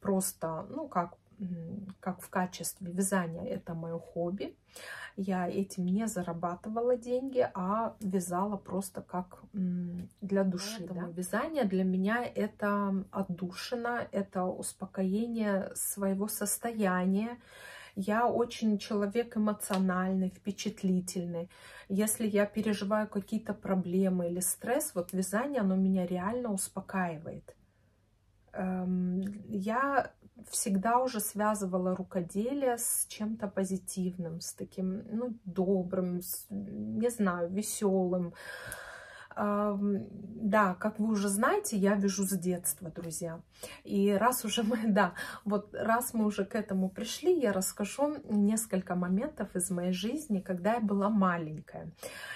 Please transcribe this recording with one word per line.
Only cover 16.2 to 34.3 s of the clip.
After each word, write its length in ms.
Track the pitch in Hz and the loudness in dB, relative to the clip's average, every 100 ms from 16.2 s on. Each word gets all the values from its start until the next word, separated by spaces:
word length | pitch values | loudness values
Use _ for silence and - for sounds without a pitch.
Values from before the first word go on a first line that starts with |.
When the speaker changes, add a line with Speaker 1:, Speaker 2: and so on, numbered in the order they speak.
| 214 | -2
Speaker 1:
состояния. 1080 | - 202 - 233 226 196 180 185 196 226 240 - - - - - - | -2 -2 -2 -4 2 2 4 2 2 0 -6 -16 -20 -18 -18 -14 -6
Я 320 | 190 214 240 | 0 2 4
очень 500 | - 240 - 220 208 | 2 0 0 2 2
человек 580 | - 208 202 233 233 220 | 0 -2 0 0 -2 0
эмоциональный, 920 | 214 208 - 190 190 180 185 190 185 | 0 0 0 2 4 2 2 2 0
впечатлительный. 1200 | - - 196 214 - 196 185 180 185 175 170 175 - - - - | -2 -8 -4 -4 -2 2 2 0 -4 -4 -4 -8 -12 -20 -16 -4
Если 380 | 196 214 - 220 | 0 0 0 2
я 200 | 202 202 | 4 2
переживаю 600 | 220 220 202 196 214 214 | 2 0 0 0 0 0
какие-то 440 | 202 190 220 - | -4 -2 -4 -2
проблемы 760 | 202 190 190 180 185 190 185 175 | -6 0 0 2 2 2 2 0
или 120 | 175 | 0
стресс, 520 | 185 - 208 262 302 | -2 -2 0 0 0
вот 180 | 185 175 | -4 -4
вязание, 480 | 185 190 208 277 269 | -2 0 0 0 2
оно 160 | 196 190 | 2 4
меня 300 | 190 190 180 | 4 4 2
реально 460 | 180 185 247 240 | 0 -2 -2 -2
успокаивает. 1040 | 196 - - 190 190 180 160 165 - - - _ _ _ _ _ _ _ _ _ | -2 -4 -8 -6 -2 -2 -4 -8 -12 -14 -20 _ _ _ _ _ _ _ _ _
Эм, 680 | - 185 185 185 185 180 180 196 208 - | -4 -2 -2 0 0 0 0 -2 -6 -6
я 640 | 214 196 233 269 277 - - - - - | -4 0 2 2 2 0 -2 -20 -20 -8
всегда 500 | - - 196 220 233 | -2 2 2 4 4
уже 200 | 262 233 | 4 0
связывала 720 | 196 202 214 208 190 185 185 | -2 2 2 2 2 2 2
рукоделие 840 | 185 185 190 170 196 233 285 262 240 | 0 -2 -4 -2 -2 0 2 2 2
с 280 | - - - | 0 0 -2
чем-то 400 | - 214 220 196 | -4 -4 -4 -4
позитивным, 920 | 196 190 190 - - 180 180 170 | -2 0 -2 -4 -2 -2 -2 -6